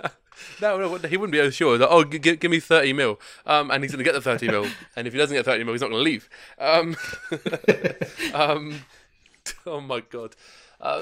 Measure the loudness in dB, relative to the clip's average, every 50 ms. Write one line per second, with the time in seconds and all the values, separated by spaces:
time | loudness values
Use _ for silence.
0 | -8 -8 -8 _ _ _ -20 -20 -20 -18 -8 -2 -2 0 0 0 -2 -4 -4 -6
1 | -6 -4 -4 -4 -2 0 2 2 2 2 2 2 2 4 4 6 6 8 8 6
2 | 6 4 0 0 2 2 2 2 0 0 0 0 2 4 4 4 4 4 0 0
3 | 0 -2 -2 -4 -10 -20 -20 -8 -2 2 2 2 2 0 -2 -2 -2 -4 -4 -2
4 | 0 0 0 0 0 0 0 0 0 0 0 0 -2 -4 -8 -12 -16 -14 -12 -10
5 | -10 -4 -2 0 0 0 0 0 0 0 0 0 0 -2 -4 -4 -4 -2 0 0
6 | 0 0 -2 -4 -8 _ -20 -20 -20 -20 -10 -4 2 4 4 4 2 0 -4 -8
7 | -10 -12 -12 -12 -10 -10 -8 -8 -6 -6 -8 -2 2 2 2 2 0 -6 -6 -6
8 | -10 -10 -10 -10 -8 -4 -2 0 0 0 -2 -4 -6 -10 -14 -14 -16 _ _ -20
9 | _ _ _ _ _ _ _ _ -16 -16 -16 -14 -12 -12 -10 -10 -8 -6 -8 -8
10 | -8 _ -14 -14 -14 -14 -18 _ -20 -20 -20 -20 -20 _ _ -8 -6 -4 -4 -4